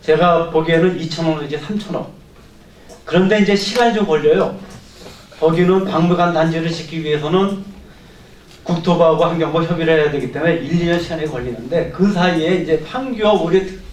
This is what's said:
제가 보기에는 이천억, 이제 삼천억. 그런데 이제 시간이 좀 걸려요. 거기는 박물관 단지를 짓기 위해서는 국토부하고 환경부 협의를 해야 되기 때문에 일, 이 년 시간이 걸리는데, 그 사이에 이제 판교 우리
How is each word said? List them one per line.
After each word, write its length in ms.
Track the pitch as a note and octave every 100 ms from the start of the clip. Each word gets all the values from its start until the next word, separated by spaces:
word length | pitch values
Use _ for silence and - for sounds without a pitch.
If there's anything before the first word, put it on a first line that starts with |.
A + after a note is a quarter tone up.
제가 480 | - D#3 F3 E3+ E3
보기에는 480 | D#3+ D#3+ E3 F3+ E3
이천억, 440 | E3 - E3 D#3
이제 140 | C#3+ D3
삼천억. 540 | - G#3 - E3+ - - - - - - - - - - -
그런데 360 | E3+ F#3+ G#3+
이제 140 | G3 G3+
시간이 400 | - B3 A#3 G#3+
좀 100 | G#3
걸려요. 500 | D3+ D3 F3 - - - - - - - - - -
거기는 460 | D#3+ E3 F3+ F#3+ F#3+
박물관 480 | D#3+ F3 E3+ F3
단지를 360 | D#3+ E3 E3 E3
짓기 340 | E3 - E3
위해서는 640 | D3+ D3+ D3+ F3+ G3+ G3 - - - - - - - - - -
국토부하고 600 | - E3+ - E3 E3 D#3+ E3
환경부 380 | E3 D#3 D#3+
협의를 360 | E3 E3+ D#3+ D#3+
해야 120 | D3
되기 200 | C#3+ A#2+
때문에 260 | - E3 D#3
일, 240 | C#3 E3+
이 40 | E3+
년 140 | E3+
시간이 240 | E3+ D#3+ D3+
걸리는데, 640 | C3 B2 A2+ B2+ E3 -
그 220 | - G3
사이에 460 | F#3 F3+ E3 D#3+ F3+
이제 260 | D#3+ D#3
판교 440 | - B3+ C4 G#3+ G#3+ G3+
우리 360 | E3+ F#3 F#3+ - -